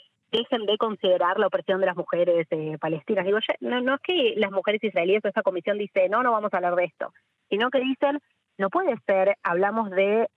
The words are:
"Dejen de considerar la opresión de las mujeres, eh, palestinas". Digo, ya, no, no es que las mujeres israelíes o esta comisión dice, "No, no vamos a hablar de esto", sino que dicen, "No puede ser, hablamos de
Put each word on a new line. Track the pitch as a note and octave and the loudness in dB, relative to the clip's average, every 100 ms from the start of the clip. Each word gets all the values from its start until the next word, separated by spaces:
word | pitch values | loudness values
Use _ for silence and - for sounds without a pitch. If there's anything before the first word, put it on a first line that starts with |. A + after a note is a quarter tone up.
| _ _ _ | _ _ _
"Dejen | A3+ A#3+ A#3 G3+ | -4 -2 -4 0
de | G#3+ | 0
considerar | A3+ G3+ F#3+ F3+ F3 G3 | -2 -2 2 2 2 2
la | G3 | 0
opresión | F#3 E3 F#3+ | 0 -2 0
de | F#3+ | 0
las | F3 | -2
mujeres, | E3 E3+ F3 E3+ D#3+ | -4 0 2 2 0
eh, | D#3+ D#3 D#3 | -4 -6 -6
palestinas". | D#3+ D#3+ - G3 F3+ | -4 -4 -2 -2 0
Digo, | G#3+ - | 0 -2
ya, | - | -4
no, | A#3+ B3 | -4 -2
no | B3 C#4 | -2 -2
es | |
que | - F4+ A#3 G#3 | -2 0 0 0
las | G3 | -2
mujeres | G3 G3 G#3+ | -2 0 0
israelíes | G#3+ F3+ F3 G#3 | 0 0 2 0
o | G#3 | 0
esta | G#3+ | -2
comisión | G3 F3+ G#3 G3+ | -2 -2 -2 -4
dice, | G#3 G3 F#3 | -2 0 2
"No, | A3 | 2
no | B3+ | 2
vamos | A3 G#3 | 0 0
a | F#3 | -2
hablar | F3 F3 | 0 0
de | F3 | -2
esto", | - - _ _ _ - | -4 -12 _ _ _ -6
sino | G3 B3 | -2 0
que | C4 | 0
dicen, | C4 C4 C#4+ C#4+ _ _ _ - | -2 0 0 -2 _ _ _ -4
"No | G3 | -2
puede | E4+ F#4+ A#3 - | 0 0 -2 0
ser, | F#3+ G3 G3 | 2 2 0
hablamos | G3 F3 G3+ A3 G#3 | -2 0 0 0 -2
de | F#3 G3 A3 A#3 | 0 2 2 0